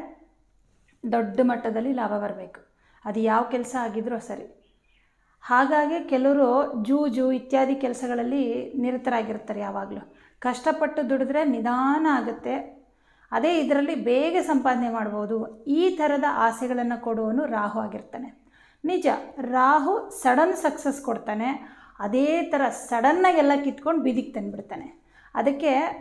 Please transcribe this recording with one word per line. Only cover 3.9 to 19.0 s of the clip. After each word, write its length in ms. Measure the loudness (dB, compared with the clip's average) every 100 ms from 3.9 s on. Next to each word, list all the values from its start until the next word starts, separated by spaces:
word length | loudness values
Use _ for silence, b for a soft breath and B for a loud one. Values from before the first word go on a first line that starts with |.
| -6 -6 -6
ಸರಿ. 260 | -8 -12 -14 -20 _ _ _ _ _ _ _ _
ಹಾಗಾಗಿ 540 | 0 2 4 2 2 -2
ಕೆಲವರು 440 | 0 2 4 4 4 4 2 -2
ಜೂಜು 440 | 0 2 2 0 0
ಇತ್ಯಾದಿ 440 | 0 0 2 2 0
ಕೆಲಸಗಳಲ್ಲಿ 680 | -4 -4 -4 -2 -2 -2 -2 -4 -6 -4
ನಿರತರಾಗಿರ್ತಾರೆ. 840 | -2 -2 -2 -2 -2 -6 -8 -6
ಯಾವಾಗಲೂ 440 | -6 -6 -8 -10 -16 b b b
ಕಷ್ಟಪಟ್ಟು 600 | -4 -2 0 0 0 -2 0
ದುಡಿದ್ರೆ 360 | 0 0 0 0
ನಿಧಾನ 580 | 0 0 0 2 2 2
ಆಗುತ್ತೆ, 460 | 2 -2 -6 -6 -6 -8 -18 _ b b b b
ಅದೇ 200 | 0 2 2
ಇದರಲ್ಲಿ 400 | 2 2 2 0
ಬೇಗ 320 | 0 2 2 2
ಸಂಪಾದನೆ 460 | 2 2 2 0 0
ಮಾಡ್ಬೋದು. 460 | -2 -4 -4 -4 -4 -6 -8 -2
ಈ 100 | 2 2 2
ಥರದ 340 | 2 2 0 2
ಆಸೆಗಳನ್ನು 600 | 2 0 -2 -2 -2 -4
ಕೊಡುವವನು 440 | -4 -2 0 0 0
ರಾಹು 300 | -2 -2 -4
ಆಗಿರ್ತಾನೆ. 500 | -6 -8 -12 -14 -14 -18 _ b b b
ನಿಜ, 240 | -2 0